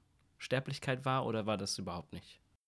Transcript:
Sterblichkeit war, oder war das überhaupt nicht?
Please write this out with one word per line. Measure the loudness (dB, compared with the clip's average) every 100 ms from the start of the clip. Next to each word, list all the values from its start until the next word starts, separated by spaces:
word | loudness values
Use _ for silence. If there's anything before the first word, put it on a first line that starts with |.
| _ _ _ -10
Sterblichkeit | 0 0 0 -2 0 0
war, | 2 2 2
oder | 2 2
war | 2
das | 0 -2
überhaupt | -2 -4 -6
nicht? | -10 -12 -20 _ _